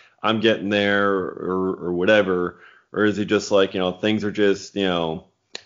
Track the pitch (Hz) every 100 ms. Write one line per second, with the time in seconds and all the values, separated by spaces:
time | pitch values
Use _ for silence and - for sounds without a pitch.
0 | _ _ 107 110 110 107 95 104 101 101
1 | 101 98 87 - 87 92 92 - 85 87
2 | 95 107 95 90 87 - - _ _ -
3 | 104 98 95 104 101 101 98 98 92 90
4 | 107 107 104 101 101 98 - 101 95 87
5 | 82 78 - _ _ -